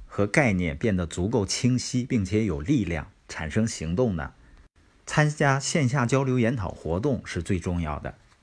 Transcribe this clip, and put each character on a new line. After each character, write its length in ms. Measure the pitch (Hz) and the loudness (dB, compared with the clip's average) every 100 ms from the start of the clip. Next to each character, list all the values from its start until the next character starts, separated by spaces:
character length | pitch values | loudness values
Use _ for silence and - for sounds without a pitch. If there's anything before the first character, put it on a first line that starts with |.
| - | -10
和 220 | - 101 | -2 2
概 260 | 165 131 | 4 4
念 240 | 92 87 73 | 2 0 0
变 180 | 113 95 | 0 0
得 120 | 85 | -2
足 200 | - 92 | -2 0
够 160 | 123 95 | 0 0
清 320 | - 127 123 | 0 0 0
晰， 240 | - 123 | -2 -4
并 200 | 123 131 | -2 -2
且 220 | 92 107 110 | 0 0 0
有 160 | 73 | -2
力 240 | 78 147 90 | 0 0 0
量， 220 | 82 - - - | -4 -6 -14 -16
产 220 | - 80 | -10 -4
生 180 | 113 113 | 0 0
行 280 | - 80 90 | -2 -4 0
动 200 | 127 87 | 0 0
呢？ 180 | 67 - - - - _ _ _ - | -6 -12 -20 -20 -20 _ _ _ -2
参 200 | - 151 | 2 2
加 320 | 147 147 135 | 4 2 2
线 300 | 139 175 131 | 2 2 2
下 160 | 139 117 | 2 2
交 180 | 135 | 2
流 140 | 135 127 | 2 2
研 180 | 113 131 | 2 0
讨 140 | 92 | -4
活 300 | - 78 87 | -6 -4 -2
动 240 | 139 110 - | 0 -2 -4
是 160 | 90 | -6
最 180 | 85 95 | -2 -2
重 220 | 92 87 | 0 -2
要 160 | 80 73 | -2 -4
的。 160 | 65 - _ _ | -8 -12 _ _